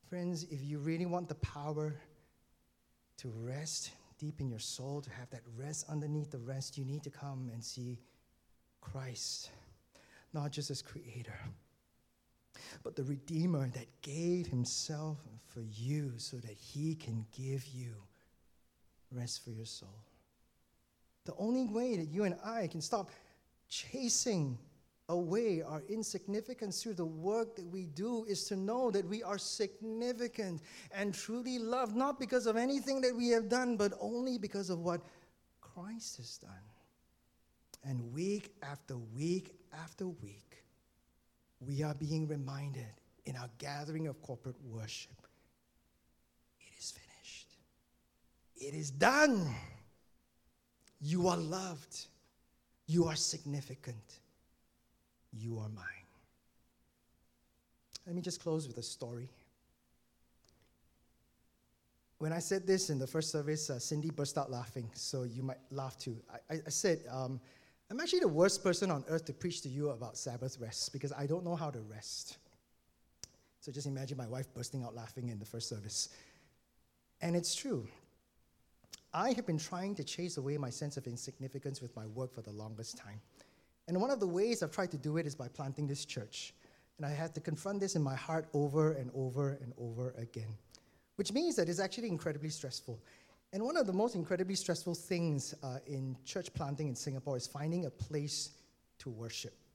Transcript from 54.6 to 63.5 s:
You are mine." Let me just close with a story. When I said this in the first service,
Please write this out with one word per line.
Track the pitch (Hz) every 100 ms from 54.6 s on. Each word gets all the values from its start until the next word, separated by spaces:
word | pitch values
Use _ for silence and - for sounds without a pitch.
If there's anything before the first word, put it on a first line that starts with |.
| _ _ _ _ _ _ _
You | 113 113 113
are | 107
mine." | 107 90 - - - _ _ _ _ _ _ _ _ _ _ _ _ _ _ _ _ _ - -
Let | 175
me |
just | 175 165
close | 170 160 147
with | 117
a |
story. | 113 - 120 120 127 - _ _ _ _ _ _ _ _ _ _ _ _ _ _ _ _ _ _ _ _ _ _ _ _ _ _ _ _
When | 156
I | 165
said | 165 190 185
this | 190 185
in | 143
the | 131
first | 160 156
service, | 156 147